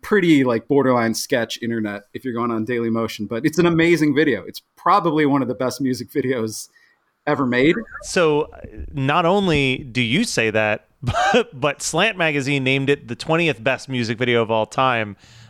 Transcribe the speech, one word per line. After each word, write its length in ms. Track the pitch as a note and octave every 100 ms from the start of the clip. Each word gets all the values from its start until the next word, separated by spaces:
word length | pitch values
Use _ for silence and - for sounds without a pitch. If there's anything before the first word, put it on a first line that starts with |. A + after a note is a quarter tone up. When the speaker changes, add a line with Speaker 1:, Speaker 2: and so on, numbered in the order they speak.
Speaker 1:
pretty, 420 | - F3 F3 D3+
like, 240 | B2+ A2+ -
borderline 460 | C#3+ C3 B2 A2+
sketch 460 | A2 - B2+ A2+ -
internet 440 | A#2 A#2 G#2 G2+ - A#2
if 100 | C3
you're 80 |
going 160 | A#2 A#2+
on 160 | A2+ A2+
Daily 240 | A#2+ A#2
Motion. 380 | A2+ A2 - G2+
But 180 | A#2 D3
it's 140 | D#3+
an 80 | E3+
amazing 480 | E3 E3 E3+ D3+ C3+
video. 280 | D3+ G#2
It's 200 | F2+ - - _
probably 520 | E3+ G3 E3+ D3+ D3
one 160 | C#3
of 40 | B2
the 60 |
best 260 | B2+ B2+ A#2+
music 300 | C3+ A#2+ A2+
videos 580 | D3 B2+ C3 A2 G#2+ - _ _ _ _ _ -
ever 180 | C#3+ C3
made. 300 | B2 C#3+ G3 A3 -
Speaker 2:
So, 400 | - G3 D#3+ D3 D#3
uh, 100 | - - G#2+ -
not 360 | D3+ C3+ D#3 E3+
only 500 | G3+ F#3+ D3+ C3+ C3
do 240 | C#3 A2+
you 220 | A#2 D3+
say 260 | A#3 - A2
that, 380 | G#2+ G#2+ G#2+ - _
<laughs> 80 |
but, 560 | B2 E5+ F5+ B3 A3 C3+
but 240 | D3 C3+
Slant 340 | - D#3+ G#3+ F#3
Magazine 460 | E3 D3 C3 C#3+
named 260 | C3 C3+ C3+
it 180 | C#3+ A2+
the 80 | A#2+
twentieth 480 | - D#3+ E3+ G#2+
best 240 | A2+ B2+ -
music 280 | B2+ A2+ A2
video 240 | B2 A#2
of 80 | A2
all 160 | A2+ G#2+
time. 520 | - C3 A#2+ G#2 G2 - - -